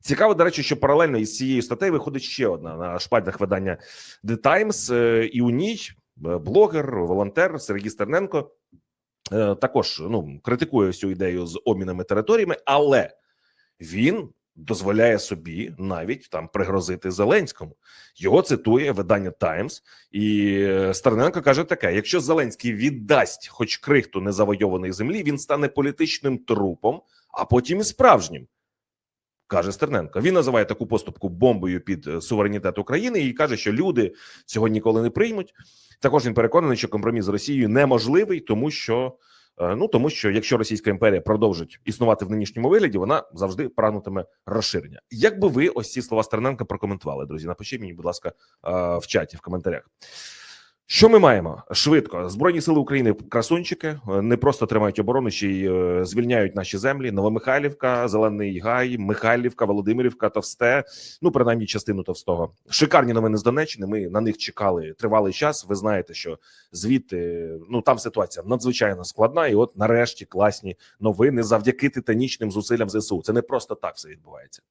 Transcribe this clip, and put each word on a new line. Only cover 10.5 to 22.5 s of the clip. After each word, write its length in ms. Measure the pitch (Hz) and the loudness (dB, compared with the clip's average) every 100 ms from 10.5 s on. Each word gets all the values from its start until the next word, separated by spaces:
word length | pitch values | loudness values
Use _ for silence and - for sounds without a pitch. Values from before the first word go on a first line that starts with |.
| 123 165 131 95 | -2 0 2 2
всю 240 | 90 98 | 0 -6
ідею 340 | 92 92 90 87 | -2 -4 -4 -6
з 160 | 82 - | -4 -2
обмінами 380 | 95 92 90 | -2 -2 -8
територіями, 540 | 92 101 110 226 190 - - | -2 -2 2 0 0 -4 0
але 440 | 139 147 131 87 - _ _ _ _ _ _ | 2 4 4 2 -8 _ _ _ _ _ _
він 480 | 82 92 127 214 139 _ _ _ | -10 0 0 0 -6 _ _ _
дозволяє 640 | 76 104 95 104 117 107 | -8 -4 0 4 4 4
собі 560 | - 90 82 82 117 147 | -2 -10 -10 -10 -10 -10
навіть 520 | 95 87 87 135 _ | -8 -6 -6 -8 _
там 180 | 80 82 | -12 -8
пригрозити 640 | 101 92 95 85 90 95 | -4 -2 -2 -2 -6 -6
Зеленському. 640 | 92 104 202 165 - 78 - _ - - _ | 0 2 2 0 -10 -18 -18 _ -20 -20 _
Його 260 | 95 107 | 4 4
цитує 500 | - 123 - 120 143 | 4 0 4 2 2
видання 380 | 101 90 101 95 | -2 2 2 2
Times, 520 | - 87 80 123 - _ - _ | -2 -2 -2 -6 -8 _ -20 _
і, 440 | 101 107 104 101 98 | -2 0 2 2 2
е, 340 | 98 95 95 | 2 2 0
Стерненко 480 | 95 131 110 143 180 | 2 2 4 2 2
каже 220 | 143 139 | 2 2
таке: 320 | 165 175 95 92 | 2 -2 0 0
"Якщо 240 | 208 180 | 0 -2
Зеленський 540 | 131 160 127 | 0 0 0